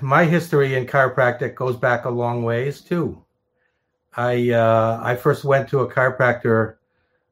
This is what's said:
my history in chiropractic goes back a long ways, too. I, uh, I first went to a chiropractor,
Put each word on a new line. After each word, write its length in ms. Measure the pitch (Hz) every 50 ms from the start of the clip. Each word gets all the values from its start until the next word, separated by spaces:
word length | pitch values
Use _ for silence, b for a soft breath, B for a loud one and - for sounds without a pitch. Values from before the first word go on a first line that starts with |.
my 240 | 139 131 139 160 175
history 500 | 151 170 170 170 - 160 143 139 135 131
in 120 | 127 123
chiropractic 680 | 123 - 139 131 127 - 143 127 123 120 - 139 117 -
goes 220 | - 131 127 123
back 280 | 117 - 127 120 117 -
a 60 | 131
long 320 | 120 120 120 120 120 120
ways, 380 | 117 117 117 117 131 143 143 -
too. 420 | - - 180 175 151 110 - - _ _ _ _ _ _ _ _ _ _ _ _ _ _ _ _ _ _ -
I, 340 | 120 120 123 123 123 120 123
uh, 480 | 117 117 113 113 113 113 110 113 113 117
I 140 | - 120 127
first 300 | - - 147 135 - -
went 240 | 139 135 135 131 -
to 120 | - 135
a 80 | 123 117
chiropractor, 880 | - 139 127 131 127 - 131 123 120 120 - 117 113 110 110 113 - _ _ _ _ _ _ _ _ _ _ _